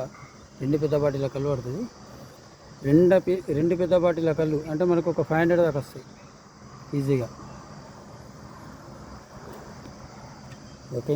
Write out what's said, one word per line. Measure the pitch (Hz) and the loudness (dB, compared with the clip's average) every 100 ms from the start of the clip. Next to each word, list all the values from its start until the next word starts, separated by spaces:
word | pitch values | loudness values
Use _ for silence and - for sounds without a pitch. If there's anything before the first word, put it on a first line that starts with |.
| 131 - - - - - | 0 -8 -20 -20 -20 -8
రెండు | 131 151 | 0 0
పెద్ద | 147 147 | 2 2
బాటిల | 147 139 139 | 2 2 -2
కళ్ళు | 135 139 | -2 -2
పడుతుంది. | 139 123 143 240 - - - - - - - - - 139 | -2 -4 -6 -8 -12 -20 -20 -20 -20 -20 -20 -20 -6 6
రెండు | 151 180 185 - | 8 10 8 4
పి-, | 185 175 147 | -2 0 0
రెండు | 165 175 | 2 2
పెద్ద | 180 180 | 4 4
బాటిల | 175 165 165 151 | 4 2 2 2
కళ్ళు | 160 151 156 | 2 0 -2
అంటే | 156 180 | 0 4
మనకు | 170 170 | 4 2
ఒక | 160 143 | 0 2
ఫైవ్ | 160 | 4
హండ్రెడ్ | 170 175 170 | 4 6 4
దాకా | 143 | 2
వస్తాయి | 131 135 - - - - - - - - - 143 | -4 -10 -18 -20 -20 -20 -20 -20 -20 -20 -6 -2
ఈజీగా. | 139 135 117 - - - - - - - - - - - - - - - - - - - - - - - - - - - - - - - - - - - - 127 | 2 0 0 -8 -16 -16 -16 -18 -18 -18 -18 -18 -18 -18 -18 -18 -18 -18 -18 -18 -16 -18 -18 -18 -16 -16 -16 -16 -16 -16 -16 -16 -18 -18 -18 -18 -18 -18 -8 -6
ఓకే, | 117 | 0